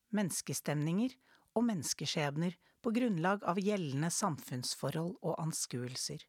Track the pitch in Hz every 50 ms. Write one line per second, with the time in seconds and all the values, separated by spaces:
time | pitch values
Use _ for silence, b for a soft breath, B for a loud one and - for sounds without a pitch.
0 | b b 208 208 208 - - - - - 135 - - - 147 151 147 160 170 202
1 | 240 262 - _ b b b b b b b 226 240 233 214 156 123 - - -
2 | 151 - - 165 147 143 143 156 170 185 170 _ b b b b b 233 208 247
3 | 254 240 190 156 165 185 202 202 - - 170 208 185 208 208 196 170 139 127 139
4 | 160 170 - - 214 185 143 - - - 135 127 127 - - - - 135 - 156
5 | 165 175 247 - - 165 - - 160 160 160 - - - - 120 123 123 127 -
6 | - - 143 160 -